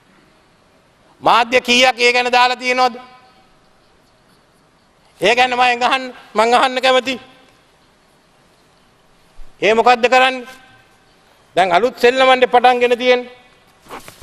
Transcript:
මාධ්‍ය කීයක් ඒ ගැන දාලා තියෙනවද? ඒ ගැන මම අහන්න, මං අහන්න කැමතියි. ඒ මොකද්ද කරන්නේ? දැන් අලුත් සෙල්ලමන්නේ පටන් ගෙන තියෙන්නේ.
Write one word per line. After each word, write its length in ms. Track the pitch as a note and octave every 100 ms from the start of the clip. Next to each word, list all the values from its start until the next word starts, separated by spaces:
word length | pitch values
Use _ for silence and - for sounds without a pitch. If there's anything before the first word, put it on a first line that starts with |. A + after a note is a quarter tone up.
| _ _ _ _ _ _ _ _ _ _ _ _
මාධ්‍ය 380 | C#3 G#3+ A#3 B3
කීයක් 360 | B3 B3 B3+ A#3+
ඒ 140 | A#3+
ගැන 200 | B3 B3
දාලා 240 | B3 B3 B3
තියෙනවද? 380 | B3+ B3+ B3+ A#3 - - _ _ _ _ _ _ _ _ _ _ _ _ _ _ _ _ _ _ _ -
ඒ 140 | F#3+
ගැන 160 | A#3+ B3+
මම 320 | B3 B3 A#3+
අහන්න, 320 | B3 C4 B3+ - -
මං 240 | G#3 A3+
අහන්න 280 | A#3+ C4 B3+
කැමතියි. 380 | C4 B3+ B3+ B3+ - - _ _ _ _ _ _ _ _ _ _ _ _ _ _ _ _ _ _ _ - - -
ඒ 160 | F3+
මොකද්ද 300 | A3+ A3+ B3 A#3+
කරන්නේ? 400 | B3+ C4 B3+ A#3+ - _ _ _ _ _ _ _ _ _ E3+
දැන් 160 | F#3
අලුත් 260 | F3 B3 -
සෙල්ලමන්නේ 480 | B3 C4 C4 B3+ B3
පටන් 340 | B3 B3 B3
ගෙන 180 | A#3+ A#3+
තියෙන්නේ. 320 | B3+ B3 A#3+ - _ _ _ _ _ - - -